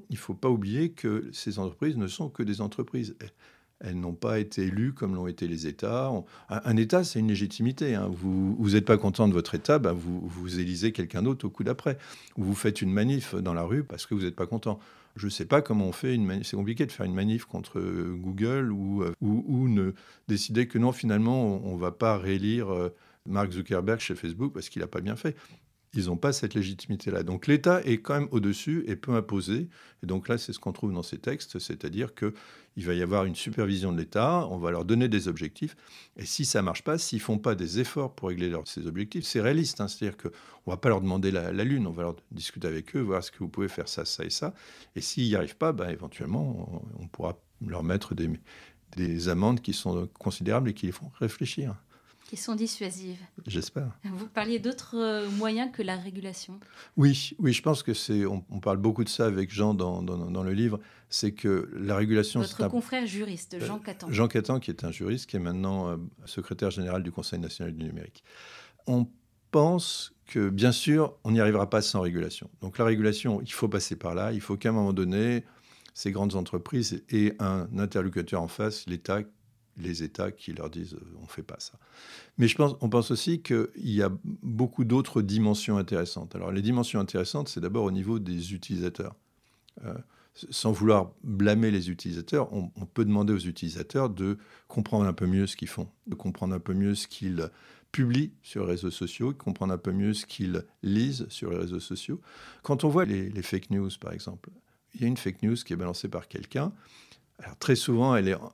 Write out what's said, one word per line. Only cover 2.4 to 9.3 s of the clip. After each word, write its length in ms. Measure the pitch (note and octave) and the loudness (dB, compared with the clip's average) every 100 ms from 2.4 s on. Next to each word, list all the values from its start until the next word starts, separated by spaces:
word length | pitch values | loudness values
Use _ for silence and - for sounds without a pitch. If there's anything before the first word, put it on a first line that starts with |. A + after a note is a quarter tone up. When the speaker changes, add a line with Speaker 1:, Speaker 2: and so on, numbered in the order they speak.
Speaker 1:
des 180 | G#2+ G2+ | -2 -2
entreprises. 540 | G#2 - A#2+ B2+ G#2+ - G#2+ - - _ _ _ | -4 -4 -4 -4 -6 -8 -16 -18 -20 _ _ _
Elles 220 | - F2+ | -8 -4
n'ont 140 | F2+ | -4
pas 260 | E2+ A2+ A2 | -2 0 0
été 240 | G#2+ - | 0 0
élues 280 | F#2+ G2 B2+ | 0 2 0
comme 220 | C#3 G2+ | 0 -4
l'ont 140 | F#2 F2+ | -2 -4
été 180 | E2 F2 | -4 -4
les 220 | E2 D#2 | -2 -4
États. 420 | C#2+ G#2+ A#2+ C3+ | -4 -2 0 0
On... 140 | G#2+ - - - | -2 -6 -18 -8
Un, 120 | G2+ | -4
un 120 | - A2 | 2 4
État, 280 | A2 F3+ | 6 4
c'est 160 | F3+ A2+ | 4 2
une 80 | A2 | 2
légitimité, 640 | G2+ G2+ - A#2 C3 D3 | 2 0 0 0 2 0
hein. 140 | G#2+ G2 | 2 0
Vous, 460 | F2+ F#2+ F#2 F#2+ A2+ | -2 0 2 2 2
vous 180 | G#2 | 6
êtes 100 | G#2 | 6
pas 140 | G2 G#2+ | 8 6
content 300 | G2+ F#2+ | 6 6
de 60 | G#2+ | 6